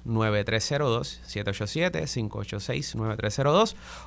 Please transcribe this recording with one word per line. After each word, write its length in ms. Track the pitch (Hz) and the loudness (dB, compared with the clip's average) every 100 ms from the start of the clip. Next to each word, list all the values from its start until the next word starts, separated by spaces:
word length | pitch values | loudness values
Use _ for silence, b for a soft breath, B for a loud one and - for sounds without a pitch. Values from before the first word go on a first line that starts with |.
nueve 380 | 120 110 110 104 | -2 2 4 2
tres 220 | 101 110 - | 2 0 0
cero 240 | 143 139 | 0 2
dos, 300 | 117 131 - | 2 -2 -8
siete 260 | - 104 104 | -8 -4 -2
ocho 180 | 98 104 | -2 -2
siete, 400 | 160 180 160 151 | 0 0 0 -2
cinco 320 | 123 107 107 | -2 -4 -4
ocho 180 | 101 101 | -6 -6
seis, 360 | - 135 - 113 | -4 -4 -4 -2
nueve 180 | 110 107 | -2 -2
tres 180 | 110 | -2
cero 180 | 139 139 | 2 4
dos, 240 | 180 220 B B B | 6 4 B B B